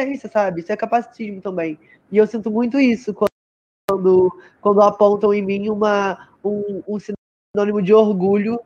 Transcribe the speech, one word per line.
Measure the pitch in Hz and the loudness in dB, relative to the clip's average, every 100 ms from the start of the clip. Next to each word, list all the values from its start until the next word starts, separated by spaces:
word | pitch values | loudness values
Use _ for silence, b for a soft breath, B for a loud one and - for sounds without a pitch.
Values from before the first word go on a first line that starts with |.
| 262 277 208 | -6 -6 -6
sabe? | 214 202 170 | -2 -2 -4
Isso | 165 | -8
é | 208 | -6
capacitismo | 220 240 233 _ 214 196 | -2 -2 -4 _ -12 -10
também. | 196 180 165 156 b b _ | -8 -6 -6 -8 b b _
E | 196 | 0
eu | 214 | 2
sinto | 226 220 | 0 -4
muito | 214 240 269 | -2 -2 2
isso | 262 226 - | 2 2 -4
quando, | 190 208 - _ _ _ _ - 196 185 185 185 - B B | -2 -2 -4 _ _ _ _ -6 0 4 4 2 -2 B B
quando | 208 202 | 0 4
apontam | 208 208 202 202 208 | 4 4 2 2 0
em | 208 | 0
mim | 196 196 202 | -2 -4 -4
uma, | 208 214 202 196 185 - _ | -2 0 0 -2 -6 -12 _
um, | 196 208 202 196 - | -6 -6 -6 -10 -8
um | 208 | -10
sinônimo | - 208 _ _ _ 202 208 208 | -8 -14 _ _ _ -2 -2 0
de | 185 | 4
orgulho | 214 214 196 185 202 208 233 | 4 4 2 0 0 0 -6